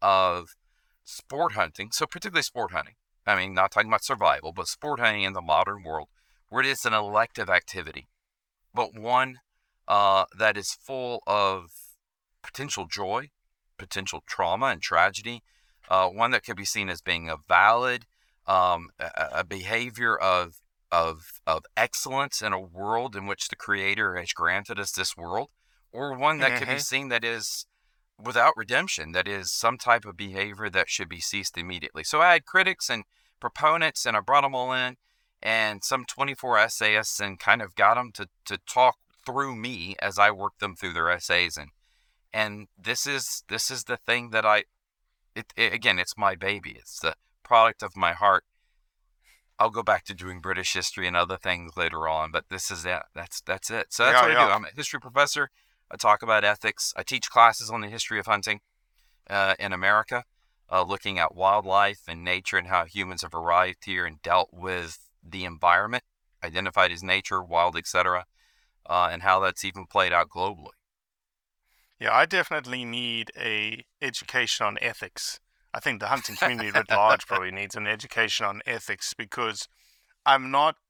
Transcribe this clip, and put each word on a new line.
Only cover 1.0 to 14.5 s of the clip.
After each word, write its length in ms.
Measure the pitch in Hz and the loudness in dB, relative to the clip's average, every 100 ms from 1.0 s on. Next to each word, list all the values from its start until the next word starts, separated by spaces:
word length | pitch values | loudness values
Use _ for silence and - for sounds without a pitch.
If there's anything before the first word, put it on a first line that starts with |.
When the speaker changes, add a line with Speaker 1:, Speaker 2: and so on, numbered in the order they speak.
Speaker 1:
sport 520 | - - - 139 165 | -20 -18 -10 -2 -2
hunting. 360 | 107 85 - 104 | 0 -2 -4 -8
So 160 | - 156 | -6 -6
particularly 380 | 180 208 175 | -6 -6 -2
sport 260 | 135 123 101 | -2 -4 -6
hunting. 240 | 87 73 _ _ _ - | -4 -6 _ _ _ 0
I 80 | |
mean, 200 | 98 92 | 0 0
not 180 | 92 95 | 2 2
talking 180 | - 110 | 2 2
about 140 | 110 | 0
survival, 480 | - 135 185 69 78 | -2 0 2 2 -2
but 160 | 85 87 | -8 -8
sport 320 | - 147 139 | -8 -6 0
hunting 240 | 120 104 | 0 0
in 80 | 98 | -2
the 100 | 95 | -4
modern 400 | 82 78 92 101 | 0 2 2 -4
world, 280 | 85 78 73 _ _ _ _ | -8 -10 -10 _ _ _ _
where 120 | 113 | -2
it 60 | 135 | 0
is 160 | 135 | 0
an 100 | 123 | 0
elective 560 | 110 104 104 117 - 95 | 0 2 2 2 -2 2
activity, 560 | 90 - 95 78 67 67 _ _ _ _ _ _ | 2 2 -8 -12 -14 -18 _ _ _ _ _ _
but 220 | 117 110 | -4 -4
one, 460 | 110 110 123 131 127 _ _ _ _ - | -6 0 2 0 -4 _ _ _ _ 0
uh, 360 | 101 101 98 95 92 | 4 6 4 2 2
that 180 | 107 101 | 2 2
is 140 | 95 | -4
full 500 | - - 135 123 120 - | -10 -10 -8 -6 -6 0
of 440 | 104 98 95 87 - - _ _ _ _ _ | 2 2 0 -6 -20 -20 _ _ _ _ _
potential 440 | - - 143 - 87 | -16 -10 -8 -8 -8
joy, 440 | - 95 107 147 _ _ _ _ - | -6 -4 -4 -6 _ _ _ _ -20
potential 460 | 90 - 95 80 | -12 -8 -8 -10
trauma 420 | - - 90 | -8 -4 -2